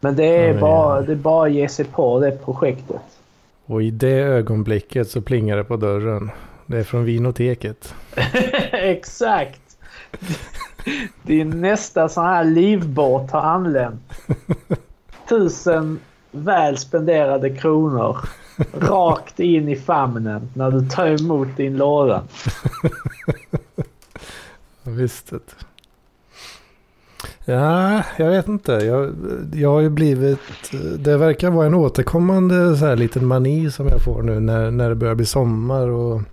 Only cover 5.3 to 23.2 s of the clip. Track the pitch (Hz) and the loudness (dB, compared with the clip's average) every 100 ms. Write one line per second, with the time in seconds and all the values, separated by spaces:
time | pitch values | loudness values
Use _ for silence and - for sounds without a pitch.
5.3 | 127 107 101 101 117 107 101 110 107 104 | 0 0 -2 -2 -2 -2 -2 -2 -4 -6
6.3 | - - - - 120 107 120 117 117 123 | -12 -20 -20 -8 -6 -4 -2 0 0 -2
7.3 | 120 120 120 107 107 - - - - 127 | 0 -2 -2 -6 -12 -18 -20 -12 -6 -2
8.3 | 254 254 262 - - 190 180 - - 233 | -2 -2 -2 -4 -2 0 -2 -4 -4 0
9.3 | 196 135 - _ _ - - - - 185 | 0 -2 -10 _ _ -20 -20 -20 -16 -10
10.3 | 156 - - - - - 285 233 - - | -10 -10 -14 -14 -12 -8 -8 -8 -14 0
11.3 | 156 156 165 180 214 214 - 160 165 170 | 0 0 -2 0 0 -2 -2 0 0 0
12.3 | 180 160 160 190 208 165 135 139 131 135 | 2 4 4 4 2 0 0 2 2 0
13.3 | 156 151 175 180 139 120 113 - - - | -2 0 0 0 0 -2 -6 -14 -16 -6
14.3 | 143 - 175 - - - - _ - - | -6 -4 -8 -4 -8 -8 -20 _ -20 -2
15.3 | 233 180 - 180 160 156 156 - _ _ | 2 2 0 0 0 0 -8 -12 _ _
16.3 | 143 156 190 151 135 - 170 156 160 143 | -8 0 2 2 0 -2 -2 2 2 2
17.3 | 135 135 131 160 156 156 131 110 113 - | 2 -2 -2 0 2 2 0 -2 -4 -10
18.3 | - - - 143 - 151 196 175 147 - | -14 -20 -6 -6 -2 0 2 2 0 -4
19.3 | - 175 165 147 135 135 160 131 117 110 | -2 2 2 0 -4 -2 0 0 -2 -4
20.3 | 107 117 - 131 135 131 - 175 151 160 | -6 -8 -4 0 0 0 0 0 0 0
21.3 | 151 135 135 135 135 139 147 135 95 - | -2 -2 -4 -4 0 2 4 2 0 -4
22.3 | - - - - - - - - - | -10 -8 -6 -6 -4 -4 -4 -12 -10